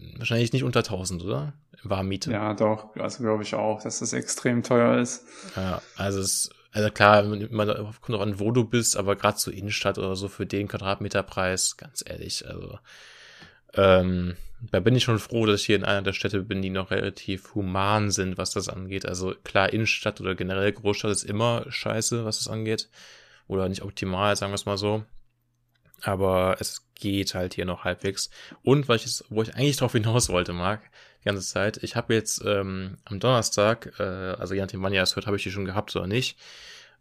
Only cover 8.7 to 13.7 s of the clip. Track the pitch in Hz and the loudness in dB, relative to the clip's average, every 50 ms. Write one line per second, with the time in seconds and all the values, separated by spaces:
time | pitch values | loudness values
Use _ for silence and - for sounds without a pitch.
8.7 | 123 120 110 - - 104 95 98 101 - - 104 107 - - - - 98 101 104 | 2 2 2 2 0 0 0 0 0 4 2 2 2 2 -4 -4 -4 -6 -6 -4
9.7 | 104 - - 98 98 101 95 95 95 95 98 95 - - 98 - 98 101 101 98 | -4 0 0 0 0 0 -2 -2 -2 -4 -4 -8 -6 -6 -6 -2 -2 -2 -2 -2
10.7 | - 98 95 98 101 - 104 98 - 98 95 - - 98 92 92 95 - - - | -6 -6 -4 -4 -4 -2 -4 -2 -2 -2 -2 -2 -4 -2 0 0 0 0 0 -2
11.7 | - - - - - - - - - - - - - - - - - - - - | -2 -6 -16 -12 -12 -12 -10 -10 -12 -12 -8 -8 -8 -8 -8 -10 -12 -10 -10 -12
12.7 | - - _ - - - - - - - - - - - - - _ _ _ _ | -12 -16 _ -20 -20 -20 -20 -20 -20 -20 -20 -20 -20 -20 -20 -20 _ _ _ _